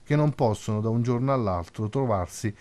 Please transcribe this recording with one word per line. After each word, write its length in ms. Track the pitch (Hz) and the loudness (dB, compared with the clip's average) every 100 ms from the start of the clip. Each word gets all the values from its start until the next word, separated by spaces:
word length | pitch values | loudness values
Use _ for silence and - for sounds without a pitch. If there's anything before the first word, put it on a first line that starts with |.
| - | -2
che 100 | 147 | 2
non 180 | 151 | 2
possono 460 | - 120 101 - 107 | 2 2 2 -2 -2
da 80 | 113 | 0
un 140 | 117 | 0
giorno 300 | 117 120 135 | 2 0 2
all'altro 560 | 135 104 87 82 - 107 | 0 0 -2 -4 -6 -4
trovarsi 640 | 139 127 98 85 - 110 - | -2 0 0 -2 -4 -6 -6